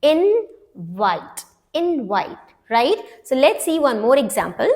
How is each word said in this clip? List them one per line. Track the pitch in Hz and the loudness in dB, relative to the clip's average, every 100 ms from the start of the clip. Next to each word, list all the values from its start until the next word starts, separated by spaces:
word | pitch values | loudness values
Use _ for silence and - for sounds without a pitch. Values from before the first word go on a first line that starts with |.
Invite, | 294 320 381 440 427 - _ - 170 180 208 165 - - - _ _ | 4 4 2 2 -2 -14 _ -18 -14 -4 -2 -2 -8 -18 -20 _ _
invite, | 311 349 330 214 196 - - - _ _ | -4 -2 -2 -2 -4 -4 -10 -20 _ _
right? | 233 247 427 - - | 0 2 0 -4 -20
So | - 262 | -4 2
let's | 277 440 | 4 2
see | - 320 | -2 0
one | 285 226 | 0 0
more | 220 269 | 2 2
example। | 226 - 170 180 254 | 2 -4 -6 -4 -2